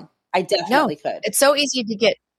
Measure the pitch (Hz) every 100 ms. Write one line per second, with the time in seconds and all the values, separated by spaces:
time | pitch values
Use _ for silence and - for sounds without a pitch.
0 | - _ _ 185 180 185 175 262 262 151
1 | - - - - 277 294 285 254 214 208
2 | 214 - _